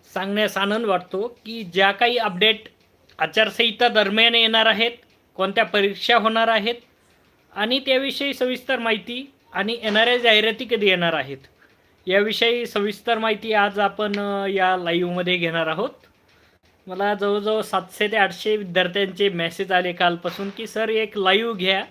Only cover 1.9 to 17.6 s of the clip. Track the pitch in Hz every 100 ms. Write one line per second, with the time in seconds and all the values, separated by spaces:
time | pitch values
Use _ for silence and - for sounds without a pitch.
1.9 | 196 240 240 214 180 214 214 - _ _
2.9 | _ _ - 160 - 214 196 233 214 240
3.9 | 214 202 214 233 233 226 226 220 202 233
4.9 | 233 _ _ _ - 190 208 220 208 202
5.9 | 190 - 233 214 226 226 226 208 233 _
6.9 | _ _ _ _ _ _ 190 214 269 269
7.9 | 262 277 262 277 262 254 254 - 254 226
8.9 | 214 180 247 277 _ _ 180 202 233 220
9.9 | 208 233 247 233 214 220 226 240 226 202
10.9 | 180 170 160 135 135 - _ _ _ _
11.9 | _ - 196 208 208 233 240 233 226 208
12.9 | 202 - 226 226 214 220 214 202 196 202
13.9 | 196 208 202 202 196 196 196 185 185 170
14.9 | 170 180 175 180 180 170 165 160 160 254
15.9 | - _ _ _ _ _ _ _ _ 185
16.9 | 185 202 202 202 208 202 220